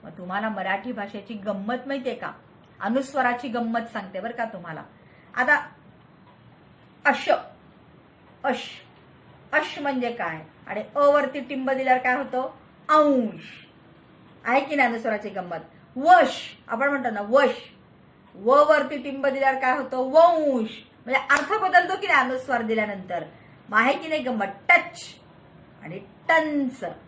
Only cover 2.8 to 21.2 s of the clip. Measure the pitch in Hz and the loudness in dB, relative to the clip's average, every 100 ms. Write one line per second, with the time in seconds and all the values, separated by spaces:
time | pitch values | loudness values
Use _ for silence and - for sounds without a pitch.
2.8 | 190 247 269 285 247 240 277 233 226 233 | -2 0 0 0 0 0 -4 -4 -2 -2
3.8 | 226 220 190 190 220 233 220 185 170 151 | -4 -10 -10 -8 -8 -6 -8 -8 -12 -14
4.8 | 143 - - - - - 254 294 - - | -14 -20 -20 -20 -12 -4 2 2 0 -18
5.8 | - - - - - - - - - - | -20 -20 -20 -20 -20 -20 -20 -20 -20 -20
6.8 | - - 285 - - - - - - - | -20 -2 0 0 0 -2 -2 -20 -20 -20
7.8 | - - _ _ - - 285 240 - - | -20 -20 _ _ -20 -6 -4 -4 -6 -16
8.8 | - - - - - - - 302 311 - | -20 -20 -20 -20 -20 -20 -4 -4 -2 -6
9.8 | 285 262 240 226 170 160 160 - - 208 | -4 -2 -4 -4 -8 -8 -14 -20 -12 -10
10.8 | - 285 285 285 262 285 254 269 262 262 | -6 2 4 6 2 -6 -8 -6 -2 -2
11.8 | 262 254 254 254 269 254 254 - - - | 2 2 2 0 -2 -4 -4 -10 -20 -18
12.8 | - 302 294 269 220 - - - - - | 4 6 6 4 0 -6 -18 -20 -20 -20
13.8 | - - - - - - 226 262 277 285 | -20 -20 -20 -20 -20 -12 0 0 0 0
14.8 | 247 226 226 208 208 190 175 165 - - | 0 0 -4 -4 -6 -10 -8 -10 -12 -20
15.8 | - 247 294 359 285 - - - - 220 | -16 -2 6 8 6 0 -10 -16 -8 -2
16.8 | 277 277 247 208 208 262 262 - - - | 0 0 -4 -6 2 4 4 0 -12 -20
17.8 | - - - _ - 175 208 277 294 302 | -20 -20 -20 _ -20 -6 4 6 6 4
18.8 | 262 294 262 269 277 269 269 269 262 208 | 2 -6 -8 -2 -2 2 0 0 0 -2
19.8 | - 254 262 302 339 330 302 254 220 - | -2 -4 2 6 6 6 0 0 -4 -8
20.8 | - - 226 269 | -18 -20 -4 -4